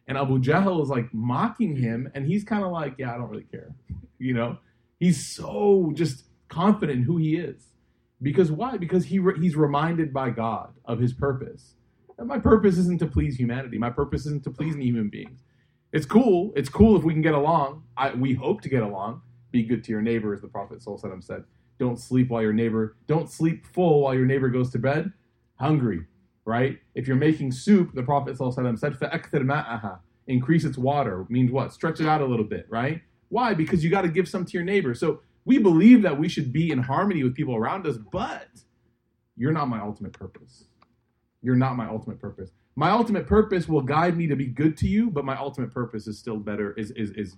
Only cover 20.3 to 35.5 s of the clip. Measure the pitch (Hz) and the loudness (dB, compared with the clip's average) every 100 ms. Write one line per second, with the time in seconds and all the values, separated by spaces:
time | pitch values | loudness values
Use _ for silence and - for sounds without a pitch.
20.3 | 98 98 101 98 - - 101 101 92 - | -6 -10 -12 -12 -14 -14 -12 -12 -14 -12
21.3 | 92 - _ _ - 127 120 - 127 127 | -14 -14 _ _ -6 -4 -4 -2 0 2
22.3 | 117 110 107 117 110 110 - - 156 - | 2 0 2 0 0 -4 -6 -2 -2 -2
23.3 | - 160 160 - - 180 147 135 131 127 | -2 -2 -2 -6 0 4 4 4 2 2
24.3 | 135 131 123 127 127 127 147 - - _ | 2 0 0 -2 -2 0 0 -4 -10 _
25.3 | _ _ - 139 151 123 87 82 _ _ | _ _ -6 0 2 0 -2 -8 _ _
26.3 | _ - 117 131 156 _ - 123 131 151 | _ -4 0 0 -2 _ -8 -2 2 2
27.3 | 156 139 127 - 202 165 131 123 143 135 | 2 -2 -4 4 4 4 -2 0 0 -2
28.3 | 131 127 127 123 113 147 - 143 160 - | -4 -4 -2 -2 -2 -4 -4 -6 -6 -4
29.3 | 156 131 143 113 113 104 90 _ _ - | -2 0 -2 -4 -8 -10 -12 _ _ -4
30.3 | 127 131 165 151 131 127 147 123 92 92 | -2 2 2 2 -2 -2 0 -2 -4 -4
31.3 | 123 127 131 - - 170 160 156 156 135 | 2 2 2 -4 -4 -6 -2 0 2 0
32.3 | 117 104 87 - 110 131 165 - _ _ | 0 -2 -6 -6 -4 -4 -6 -12 _ _
33.3 | 196 247 175 156 185 160 196 185 165 180 | -2 0 0 0 0 2 2 2 0 -2
34.3 | 214 170 180 175 202 147 117 165 147 _ | -4 -6 -4 -2 0 0 0 -2 -2 _
35.3 | _ - | _ 2